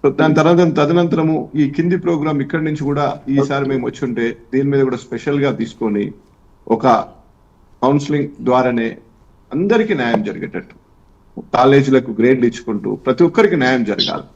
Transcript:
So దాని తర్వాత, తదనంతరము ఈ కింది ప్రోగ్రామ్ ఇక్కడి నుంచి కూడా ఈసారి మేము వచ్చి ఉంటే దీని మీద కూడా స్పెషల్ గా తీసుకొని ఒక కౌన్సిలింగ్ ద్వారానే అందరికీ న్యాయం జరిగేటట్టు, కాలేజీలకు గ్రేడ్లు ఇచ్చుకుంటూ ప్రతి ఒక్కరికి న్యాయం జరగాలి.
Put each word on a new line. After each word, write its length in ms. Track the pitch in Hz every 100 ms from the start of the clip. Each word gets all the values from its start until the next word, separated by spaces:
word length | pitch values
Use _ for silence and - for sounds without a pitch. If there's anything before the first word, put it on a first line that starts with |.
So 80 | 139 135
దాని 160 | 156 156
తర్వాత, 200 | 160 175 175 147
తదనంతరము 580 | 147 175 170 165 160 160 - 151
ఈ 40 | 139 143
కింది 200 | 170 180 175
ప్రోగ్రామ్ 340 | 165 156 147 135
ఇక్కడి 180 | 165 156
నుంచి 160 | 147 143
కూడా 160 | 143 139 - - 139
ఈసారి 300 | 139 139 135
మేము 120 | 131 120
వచ్చి 120 | - 131
ఉంటే 180 | 117 117 117 -
దీని 140 | 131 139
మీద 80 | 139 131
కూడా 100 | 123 -
స్పెషల్ 340 | 110 - 143 143
గా 60 | 110
తీసుకొని 440 | 113 - 110 104 101 - _ _ _ _ - 113
ఒక 100 | 131 113 - - _ _ _ _ _ _
కౌన్సిలింగ్ 460 | 127 143 143 151 139 - 120
ద్వారానే 400 | 127 127 120 113 - _ _ _ _ _ 139
అందరికీ 380 | 196 226 214 160
న్యాయం 220 | 120 110 104
జరిగేటట్టు, 460 | 90 92 90 - - _ _ _ _ _ - - -
కాలేజీలకు 540 | 131 139 135 131 120 107
గ్రేడ్లు 280 | 120 131 120
ఇచ్చుకుంటూ 400 | - - 104 107 104 131
ప్రతి 180 | 123 170
ఒక్కరికి 300 | 196 208 170 127
న్యాయం 200 | 127 107
జరగాలి. 360 | 98 - - -